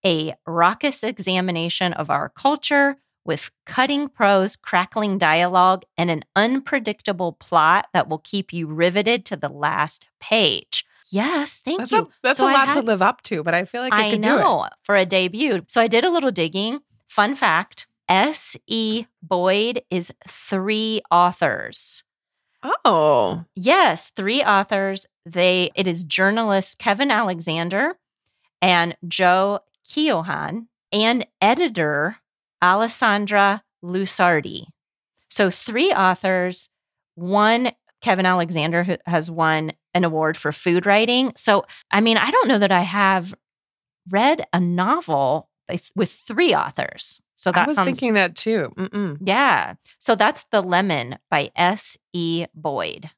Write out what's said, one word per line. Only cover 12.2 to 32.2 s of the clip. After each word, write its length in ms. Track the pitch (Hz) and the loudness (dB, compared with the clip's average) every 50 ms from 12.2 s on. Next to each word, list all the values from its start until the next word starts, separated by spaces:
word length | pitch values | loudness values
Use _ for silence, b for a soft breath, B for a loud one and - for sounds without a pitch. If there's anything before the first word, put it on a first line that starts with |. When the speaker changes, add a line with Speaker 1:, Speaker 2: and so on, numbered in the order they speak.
| - | -2
Speaker 2:
that's 140 | 247 277 - | 0 2 2
Speaker 1:
So 80 | 262 | 2
Speaker 2:
a 20 | 269 | 4
Speaker 1:
I 40 | 269 | 4
Speaker 2:
lot 120 | 277 269 269 | 4 4 2
to 20 | 294 294 | 0 0
Speaker 1:
had 60 | 226 | 2
Speaker 2:
live 160 | 226 214 185 | 0 0 2
up 200 | 185 202 - _ - | 2 0 0 _ -8
to, 200 | - 220 160 151 | -8 -6 -4 -2
but 100 | 170 170 | 0 0
I 120 | 175 190 | 0 -2
feel 160 | - - 240 | -2 -6 -6
like 120 | 254 254 220 | -2 0 2
it 60 | 208 | 2
Speaker 1:
I 100 | 214 208 | 2 2
Speaker 2:
could 100 | 220 208 | 0 0
do 160 | 214 214 262 | 2 2 2
it. 20 | 247 | 4
Speaker 1:
know, 280 | - 349 208 143 - - - _ _ | 4 2 2 0 -2 -6 -10 _ _
for 120 | - 202 | 2 2
a 100 | 196 185 | 2 2
debut. 580 | 170 190 185 185 180 175 220 302 285 214 175 - | 2 2 0 0 0 -2 -2 -2 0 -2 -2 -4
So 140 | - - 240 | -2 0 0
I 60 | 226 | 2
did 160 | 226 208 233 247 | 4 2 2 2
a 60 | 370 | 2
little 220 | 339 339 277 262 | 0 0 0 0
digging. 480 | 202 180 165 165 156 190 202 220 254 285 _ _ _ _ _ _ | 0 -2 -4 -2 -2 -4 -4 -4 -6 -8 _ _ _ _ _ _
Fun 260 | - - 208 220 277 | 0 0 0 0 0
fact, 500 | 269 269 202 160 165 190 _ - - - _ _ _ _ - | 0 0 0 2 0 -2 _ -16 -20 -20 _ _ _ _ 0
S 460 | 180 190 226 294 311 - - - - - _ | 2 2 2 2 0 -2 -2 -2 -4 -8 _
E 380 | - 220 226 220 214 214 233 226 _ _ _ | -6 -4 -2 -2 -2 -2 -4 -6 _ _ _
Boyd 600 | - 156 190 180 180 185 190 202 220 233 247 - _ _ | -6 -4 -2 0 2 2 2 2 0 -2 -4 -6 _ _
is 200 | 180 180 175 - - _ _ | -4 -4 -4 -6 -10 _ _
three 760 | - - - - - 202 190 185 208 214 214 220 220 220 208 - _ | -20 -18 -16 -8 -6 -4 -4 -2 -2 -2 -2 -2 -2 -4 -4 -2 _
authors. 920 | - 175 180 180 180 - 170 143 104 92 - - - - - - - - _ _ _ _ _ _ _ _ _ _ _ _ - | 2 4 4 2 2 0 -2 -2 -2 -4 -8 -6 -6 -4 -4 -4 -6 -8 _ _ _ _ _ _ _ _ _ _ _ _ -6
Speaker 2:
Oh. 840 | 277 - 679 _ 233 196 160 151 151 143 120 107 90 - 170 165 _ _ | -6 -6 0 _ 2 4 4 4 4 4 4 4 2 -2 -6 -10 _ _
Speaker 1:
Yes, 560 | 190 180 247 330 392 349 226 160 170 - - _ | -4 2 2 4 4 4 2 2 -2 -6 -10 _
three 280 | - 190 202 233 285 - | -6 -4 -2 -2 0 2
authors. 640 | 208 202 196 208 _ 214 196 196 196 190 196 - _ _ _ _ | 2 2 2 0 _ -2 -2 -2 -2 -4 -6 -10 _ _ _ _
They, 460 | 170 170 180 180 180 180 185 180 - _ | -8 -2 2 2 4 4 2 0 -2 _
it 120 | - 190 | -2 -2
is 160 | 185 170 170 180 | -2 -2 -4 -4
journalist 760 | 147 - - 190 196 208 226 226 214 196 196 185 - - _ | -4 -2 0 2 2 2 0 0 0 0 0 0 -2 -8 _
Kevin 320 | - 226 202 208 285 277 | -2 -2 0 0 0 0
Alexander 840 | 226 214 233 190 180 165 165 170 160 165 170 175 190 202 262 320 370 _ _ _ _ _ _ _ _ _ _ _ _ _ | 2 0 0 -2 -4 -6 -6 -4 -4 -4 -4 -2 -2 -2 -2 -2 -4 _ _ _ _ _ _ _ _ _ _ _ _ _
and 340 | 180 185 180 170 170 170 - _ - | 2 4 4 4 2 0 -4 _ -10
Joe 520 | 170 - - 185 180 180 190 190 202 202 196 _ _ _ _ _ | -8 -2 2 2 4 4 4 2 0 -2 -6 _ _ _ _ _
Keohane 800 | - - 302 302 311 226 165 165 190 147 151 151 151 165 226 233 _ _ _ _ _ | -10 -4 -2 0 0 0 -2 -2 -4 -6 -6 -6 -8 -8 -10 -12 _ _ _ _ _
and 340 | - 208 214 226 247 247 185 _ _ _ | -2 0 2 2 0 0 -4 _ _ _
editor 760 | 190 214 247 311 349 285 220 180 160 151 147 143 147 180 226 _ | 2 2 4 2 0 -2 0 -2 -2 0 0 -2 -2 -4 -4 _